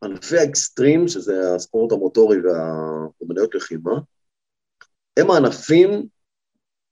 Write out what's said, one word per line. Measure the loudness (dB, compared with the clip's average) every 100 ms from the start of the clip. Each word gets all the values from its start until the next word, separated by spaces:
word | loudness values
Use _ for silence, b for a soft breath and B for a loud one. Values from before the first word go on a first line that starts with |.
ענפי | -12 -12 -2 0
האקסטרים, | 2 -2 -6 0 2 4 0
שזה | -4 -4 -2 -2
הספורט | -2 -4 -2 0
המוטורי | 0 0 2 4 4
והאומנויות | 0 -2 -4 -6 -8 -8 -10 -14 -10 -4 -4
לחימה, | -4 -8 -10 -6 -6 -8 _ _ _ _ _ _ _ _ _ _ 0
הם | 4
הענפים | 4 2 0 2 4 4 2 -8 _ _ _ _ _ _ _ _